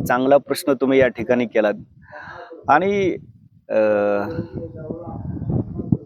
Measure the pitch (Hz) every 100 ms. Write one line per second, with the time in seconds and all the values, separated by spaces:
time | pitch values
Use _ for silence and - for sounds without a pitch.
0 | - 123 131 143 - 135 - 135 131 135
1 | 127 117 113 123 117 113 104 104 - -
2 | - - - - - - - 143 190 202
3 | 185 - - - _ _ - 110 107 104
4 | 104 101 101 - - - - - - -
5 | - - - - - - - - - -